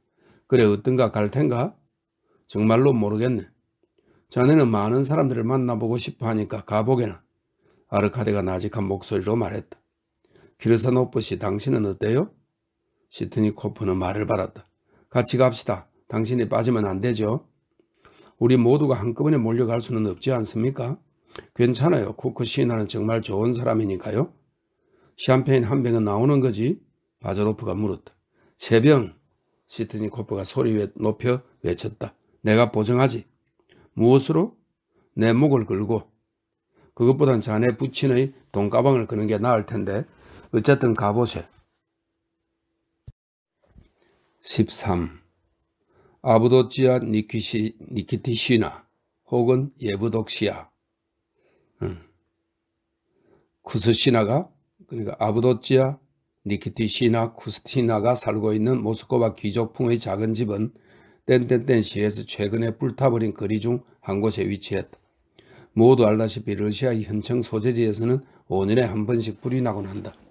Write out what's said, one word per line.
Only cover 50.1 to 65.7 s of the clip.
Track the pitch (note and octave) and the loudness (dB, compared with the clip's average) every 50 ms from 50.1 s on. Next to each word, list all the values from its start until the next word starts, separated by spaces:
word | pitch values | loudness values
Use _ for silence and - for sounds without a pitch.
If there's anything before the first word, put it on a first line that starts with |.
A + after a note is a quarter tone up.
| G#2+ A2+ G#2+ - - - A2 G2+ F2 - - - _ _ _ _ _ _ _ _ _ _ _ _ _ _ _ _ _ _ _ _ _ _ G2 | -2 -4 -4 -6 -6 -4 -4 -4 -4 -6 -12 -18 _ _ _ _ _ _ _ _ _ _ _ _ _ _ _ _ _ _ _ _ _ _ -8
음. | F#2+ F2+ E2+ D#2+ _ _ _ _ _ _ _ _ _ _ _ _ _ _ _ _ _ _ _ _ _ _ _ _ _ _ _ _ _ _ _ _ | -8 -8 -10 -14 _ _ _ _ _ _ _ _ _ _ _ _ _ _ _ _ _ _ _ _ _ _ _ _ _ _ _ _ _ _ _ _
쿠스시나가, | - - A#2 G#2+ A#2+ A#2 A#2+ - C#3+ A#2+ A#2 G#2+ G2+ A#2 D3 F#3 - _ _ _ _ _ _ F#3+ | -8 -6 -2 0 2 2 2 2 2 2 2 2 2 0 -2 -2 -4 _ _ _ _ _ _ _
그러니까 | _ - A#2 A2 G2+ G2+ - | _ -12 -10 -10 -10 -6 -4
아브도치아 | G#2+ G#2+ G#2 A2+ A#2 B2+ B2+ A#2 - - C#3+ C3 C3 C3 D3 - _ _ _ _ _ _ _ _ - | -2 -2 0 2 2 2 0 0 0 2 2 4 2 2 -2 -6 _ _ _ _ _ _ _ _ -8
니키티시나 | G2+ G2+ G2 - G#2+ G#2 - A2 G#2 - - B2+ A#2 A2+ A#2 A2+ A2+ A2+ | -6 -6 -4 -6 -6 -6 -4 -4 -4 -2 0 2 2 2 2 0 -2 -6
쿠스티나가 | - - A2+ G#2 - - - - C3+ A#2+ A#2 A2+ G#2 G2+ A#2+ B2 | -10 -14 -14 -14 -14 -12 -6 -2 0 0 2 2 2 2 0 0
살고 | A#2+ - A2 G#2 G#2+ G#2+ A2 G#2+ | 0 -2 -2 -2 -2 0 0 0
있는 | A2 G#2+ A#2+ C3 C3 G#2+ | 0 2 2 0 0 0
모스크바 | G#2+ A2+ G#2+ - - C3+ B2 A#2+ A2 G2 | -2 -4 -4 -4 -2 0 0 2 0 -2
귀족풍의 | - - G#2 G2 A#2 A2+ G#2+ - - C3+ A#2 A#2 A2+ | -4 -6 -4 -2 -2 -2 -4 -4 -2 0 0 0 0
작은 | - A2 F#2+ G2+ A2 A2 A2+ | -2 -4 -4 -2 -2 -2 -2
집은 | G#2+ A#2+ G#2 G#2 G2 A2 C3 - _ _ _ _ - _ _ _ _ _ | -2 -2 -2 -2 -2 -4 -6 -6 _ _ _ _ -20 _ _ _ _ _
땡땡땡 | - B2+ B2+ B2 A#2+ B2+ A#2+ A#2 C3+ B2+ A2+ G#2 | 2 2 2 4 2 0 0 2 2 2 2 2
시에서 | - - G2+ G#2 G#2 G#2 G#2+ G#2 | 0 -2 -2 -2 -2 -2 -4 -8
최근에 | - - - G#2 G2+ G#2 A2+ A#2 A#2 A2 - | -10 -6 -6 -4 -4 -2 -2 -2 -4 -4 -4
불타버린 | C#3 C3 A2 - C3+ C3+ A#2 A2+ A2+ A2 G2+ | -6 -6 -2 0 0 2 2 2 0 -2 -4
거리 | - A2 G2 A2 A2 | -4 -4 -4 -2 -2
중 | G2+ A#2 A#2+ A#2+ - _ _ _ | -2 -2 -4 -4 -6 _ _ _
한 | - - G2 G2 | -8 -6 -4 -2
곳에 | G#2 A2 G#2 - G2 | 0 -2 -2 -2 -4
위치했다. | F#2+ G2+ F#2 - - G2+ F#2+ F2 - - - _ _ _ _ _ _ _ _ _ _ - - - - | -4 -4 -6 -6 -6 -6 -6 -6 -8 -14 -20 _ _ _ _ _ _ _ _ _ _ -20 -20 -20 -6